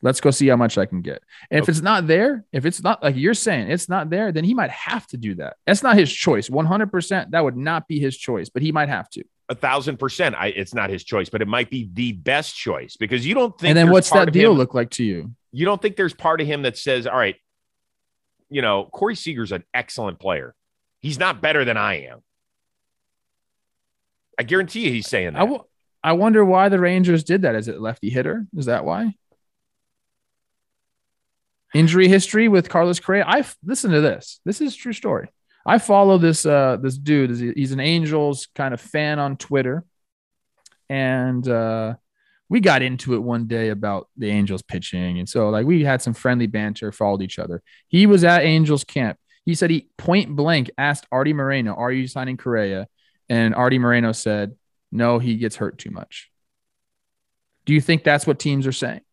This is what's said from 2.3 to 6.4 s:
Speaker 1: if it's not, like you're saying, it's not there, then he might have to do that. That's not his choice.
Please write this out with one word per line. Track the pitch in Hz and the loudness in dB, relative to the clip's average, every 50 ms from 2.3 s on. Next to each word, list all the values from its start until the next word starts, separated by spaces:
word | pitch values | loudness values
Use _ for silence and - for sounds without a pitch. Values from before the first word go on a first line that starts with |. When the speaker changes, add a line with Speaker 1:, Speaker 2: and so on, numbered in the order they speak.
| 294 240 208 _ - | 0 -2 -8 _ -8
Speaker 1:
if | 131 131 | -4 -4
it's | 160 180 - - | -2 -4 -2 -2
not, | 190 202 - - | -2 -2 0 0
like | 147 139 | -2 -2
you're | 127 139 185 233 | 2 0 0 0
saying, | 214 - 226 185 135 107 90 | 0 0 -2 -2 -2 -2 -2
it's | 143 175 - - | -4 -4 -4 -4
not | 180 190 160 156 | -4 -4 -4 -2
there, | 165 185 220 214 170 | -4 -2 -2 -2 -2
then | 160 160 | -2 0
he | 185 240 | 0 0
might | 254 202 131 | 0 -2 -4
have | - - - - - 240 - _ | -6 -10 -8 -6 -6 -6 -8 _
to | - 127 | -14 -8
do | 113 104 95 | -6 -6 -6
that. | 85 76 69 - _ _ | -6 -8 -12 -14 _ _
That's | - 190 202 - | 0 0 2 4
not | 262 226 208 | 4 6 6
his | 180 139 | 6 4
choice. | - - - - 147 104 | 0 -2 0 2 2 2